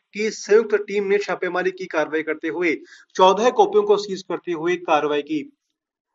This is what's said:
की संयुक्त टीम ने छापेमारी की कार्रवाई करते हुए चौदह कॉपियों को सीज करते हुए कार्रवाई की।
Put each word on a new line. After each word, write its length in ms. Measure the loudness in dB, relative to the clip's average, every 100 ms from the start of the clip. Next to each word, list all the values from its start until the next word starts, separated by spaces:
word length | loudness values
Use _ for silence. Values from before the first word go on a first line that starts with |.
| _
की 220 | -6 -6
संयुक्त 500 | -4 2 4 4 -2
टीम 240 | -2 -4 0
ने 120 | 0
छापेमारी 500 | -2 -4 -4 -2 -4
की 140 | -6 -6
कार्रवाई 340 | -4 -2 -2
करते 240 | -4 -6 -6
हुए 260 | -2 -2 -2 -6 -20 _ 4
चौदह 340 | 4 6 2
कॉपियों 300 | 4 4 4
को 120 | 4 2
सीज 240 | 0 -8
करते 280 | -8 -8 -6
हुए 220 | -4 -2 -4
कार्रवाई 380 | 0 0 2 -2
की। 260 | -2 -6 -8 _ _ _ _ _ _